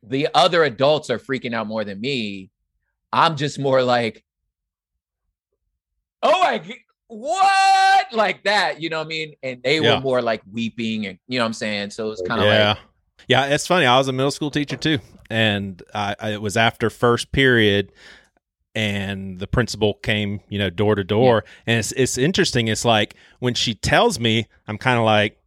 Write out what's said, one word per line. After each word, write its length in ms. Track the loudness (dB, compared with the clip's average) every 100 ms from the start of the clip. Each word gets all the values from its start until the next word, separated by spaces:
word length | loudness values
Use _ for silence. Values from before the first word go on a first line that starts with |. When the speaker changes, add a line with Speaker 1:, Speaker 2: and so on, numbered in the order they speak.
Speaker 1:
the 240 | -6 -4 0
other 300 | 4 4 4
adults 460 | 2 2 2 2 0
are 100 | -6
freaking 340 | -4 -6 -4
out 140 | -6 -4
more 160 | -6
than 180 | -6 -6
me. 480 | -6 -4 -6 -10 -16 _ _ _ _ _ _
I'm 240 | 2 2 2
just 200 | -6 -4
more 240 | 0 2
like, 400 | 2 2 0 -6 _ _ _ _ _ _ _ _ _ _ _ _ _ _ _ _ _ _ _ _
"Oh 180 | 0 2
my 160 | 2 0
g-, 260 | -8 -20 _ _ _
what?" 1040 | -14 -6 0 2 4 4 4 6 4 2
Like 320 | 0 -2 0
that, 380 | 0 0 0 -4
you 80 | -6
know 80 | -6
what 60 | -6
I 20 |
mean? 280 | -6 -8 -10
And 200 | -10 -6
they 160 | -2 0
Speaker 2:
Yeah. 160 | 2 0
Speaker 1:
were 60 |
more 200 | 0 -2
like 200 | 0 -4 -6
weeping 540 | -6 -6 -6 -6 -6 -8
and, 120 | -12 _
you 100 | -4
know 80 | -4
what 20 |
I'm 60 |
saying? 380 | -4 -6 -6 -8
So 200 | -8 -8
it's 100 | -6
kinda 220 | -6 0
Speaker 2:
Yeah. 260 | 2 4 4
Speaker 1:
like 80 | 0 -6 _ _ _ 0
Speaker 2:
Yeah, 160 | 0 2
it's 200 | -2 0
funny. 200 | 2 4
I 120 | 4
was 120 | 2
a 20 |
middle 200 | -2 -2
school 200 | -2 -6
teacher 240 | -4 -6 -4
too. 240 | -2 -2 -4 -20 -6
And 520 | 0 0 0 -4 -10 -12
I, 220 | -6 -6 -6
I, 120 | -6
it 100 | -6
was 160 | -4 0
after 320 | 0 2 -4
first 420 | 0 2 2 -2
period 640 | 0 4 4 4 2 -2 _ -20 -20 _ _ _ _ _ -6
and 640 | -4 -4 -6 -8 -10 -12
the 80 | -4
principal 460 | -2 -2 0 -2
came, 480 | -2 -4 -2 -2 -6 _
you 100 | -4
know, 100 | -4
door 260 | 0 0 0
to 80 | 0
door. 380 | 2 4 4 0
Speaker 1:
Yeah. 60 | -14 -2
Speaker 2:
And 120 | -2
it's, 140 | -2
it's 240 | -2 -2 0
interesting. 500 | 0 0 0 0 -2
It's 160 | -2
like 320 | 2 2 0 -6 _ _
when 140 | -4
she 220 | -2 -4 -4
tells 440 | 0 2 2 0
me, 280 | 0 0 -2 _ -12
I'm 100 | -4
kinda 240 | 0 2
like 380 | 4 4 2 _